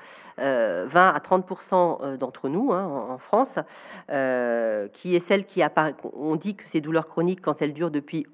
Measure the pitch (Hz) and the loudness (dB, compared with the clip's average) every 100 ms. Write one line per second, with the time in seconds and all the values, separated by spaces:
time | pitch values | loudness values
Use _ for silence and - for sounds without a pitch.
0 | - - - - 139 127 110 87 110 165 | -12 -20 -18 -4 0 2 0 0 2 6
1 | 185 147 - 185 185 185 - 185 175 - | 6 4 2 0 0 -10 0 2 4 2
2 | 139 131 131 - 135 170 269 180 190 139 | -4 -4 -6 -4 -4 0 0 0 -2 -6
3 | 110 127 - 214 262 185 - - - - | -6 -8 0 2 2 -2 -8 -14 -18 -18
4 | - 139 131 127 120 117 113 107 101 - | -6 -2 0 0 0 0 0 -2 -4 -8
5 | 180 175 175 202 190 180 151 160 156 - | 0 0 4 0 0 0 2 2 0 -2
6 | - - 151 156 196 202 - 165 151 160 | -12 -6 -2 -2 -4 -8 -4 -4 0 -2
7 | 156 - 175 185 156 147 151 147 170 147 | -2 0 0 0 -4 -2 -4 -2 -4 -4
8 | 143 160 - | -4 -8 -8